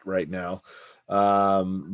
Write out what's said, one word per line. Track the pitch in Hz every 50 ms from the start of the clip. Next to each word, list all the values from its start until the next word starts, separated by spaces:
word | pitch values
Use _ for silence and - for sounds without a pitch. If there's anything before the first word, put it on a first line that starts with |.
| -
right | 95 95 92 80 76
now." | 92 90 87 87 92 92 - - - - - - - _ _ -
Um, | 98 101 101 101 101 101 98 98 98 98 95 92 95 95 71 85